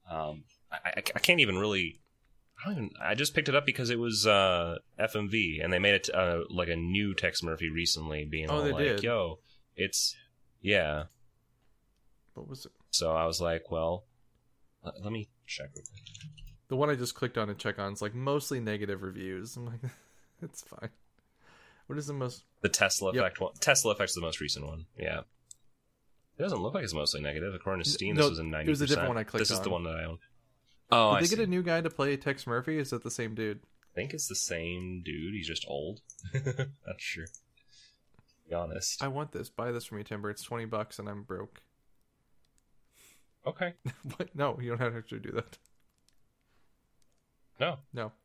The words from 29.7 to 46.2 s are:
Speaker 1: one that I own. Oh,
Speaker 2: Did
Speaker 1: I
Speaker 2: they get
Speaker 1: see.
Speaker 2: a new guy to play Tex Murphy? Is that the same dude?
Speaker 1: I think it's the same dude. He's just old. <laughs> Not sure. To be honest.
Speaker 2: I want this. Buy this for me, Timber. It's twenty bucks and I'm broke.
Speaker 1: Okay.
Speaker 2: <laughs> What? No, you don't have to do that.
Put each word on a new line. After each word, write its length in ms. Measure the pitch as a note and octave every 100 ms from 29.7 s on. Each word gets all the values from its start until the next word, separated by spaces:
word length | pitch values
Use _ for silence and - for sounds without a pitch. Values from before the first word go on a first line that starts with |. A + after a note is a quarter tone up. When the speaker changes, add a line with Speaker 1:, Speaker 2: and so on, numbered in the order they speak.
Speaker 1:
one 120 | F2 E2+
that 100 | D#2+
I 80 |
own. 160 | E2 E2 - - _ _ _ - _
Oh, 180 | A#2 A2
Speaker 2:
Did 60 | G2+
Speaker 1:
I 40 |
Speaker 2:
they 60 | E3+
get 80 | A3
Speaker 1:
see. 60 |
Speaker 2:
a 40 | G#3+
new 160 | F3+
guy 180 | F3 E3
to 80 | E3
play 260 | - C#3+ C#3
Tex 300 | C#3+ C3+ -
Murphy? 320 | A#2+ C3 D#3
Is 140 | C3+
that 100 | B2
the 60 | A#2+
same 240 | - A2+
dude? 280 | A2 A2 G#2 - _ _
Speaker 1:
I 40 | -
think 180 | C#3
it's 140 | D3+ -
the 80 | F#2+
same 680 | - E2+ E2 F2+ F2+ F2+
dude. 300 | F2 D#2 E2
He's 140 | G#2 D#2
just 180 | D#2+ -
old. 340 | C#2+ D#2 G#2+ _ -
<laughs> 140 | F2+
Not 640 | C3+ C#3 B2 C3+ - - -
sure. 280 | - E2 G#2
To 60 | - _ _ _ - - _ _ - _ _ _
be 60 |
honest. 480 | E2+ E2+ E2 - -
Speaker 2:
I 60 | C#3
want 240 | C3+ D3
this. 180 | - -
Buy 220 | - A#2+
this 140 | A#2+ -
for 100 | G#2
me, 80 |
Timber. 260 | G#2 G#2+ G#2
It's 140 | G#2
twenty 220 | - A#2 A2
bucks 340 | A2 G#2+ -
and 100 | G#2
I'm 140 | G2+
broke. 380 | G2+ F#2+ G2 - _ _ _ _ _ _ _ _ _ _ _ _ _ _ - - _ _ -
Speaker 1:
Okay. 260 | - F3+ F3 C3
Speaker 2:
<laughs> 100 | - C#3+ -
What? 180 | F3+ C#3+
No, 240 | C#3+ A#2
you 140 | B2 A#2
don't 180 | B2
have 140 | A#2 A2
to 120 | A2+
do 120 | -
that. 260 | - - - _ _ _ _ _ _